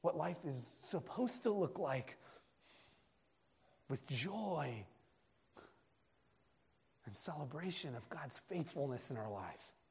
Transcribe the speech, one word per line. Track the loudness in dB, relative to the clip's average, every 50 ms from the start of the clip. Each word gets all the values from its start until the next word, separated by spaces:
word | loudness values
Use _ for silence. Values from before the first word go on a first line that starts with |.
what | 4 4 4
life | 4 2 0 0 0 -2
is | -2 -2 -2 -4
supposed | -6 -10 -10 -6 -2 -2 -2 -2 -2 0 0 2 2 0 2 4
to | 4
look | 6 6 4 4 4 0
like, | 2 4 4 2 2 -2 -10 -14 -16 -20 -20 -20 -20 -20 _ _ -20 -20 -20 -20 -20 -20 -20 -20 -20 -20 _ _ _ _ _ _ _ _ _ _ -20 -20 -20 _ -4
with | -4 -4 -4 0
joy | 0 0 2 2 2 0 0 2 2 2 2 2 0 -2 -4 -6 -8 -14 -20 -20 -20 -20 _ _ _ _ -20 _ _ -20 -20 -20 -20 -20 -20 -20 _ _ _ _ _ _ _ _ _ _ _ _ _ _ _ _ _ _ _ _ _ _ _ -12
and | -8 -8
celebration | -4 -4 -4 -2 -2 -2 -2 -2 -2 0 0 0 0 -2 -2 -4
of | -4 -6 -6
God's | -6 -6 -4 -4 -6 -8 -6 -2
faithfulness | 0 0 0 2 2 2 4 4 2 0 0 0
in | 0
our | 0 0 0
lives. | -2 -2 -4 -6 -6 -8 -10 -12 -12 -14 _ _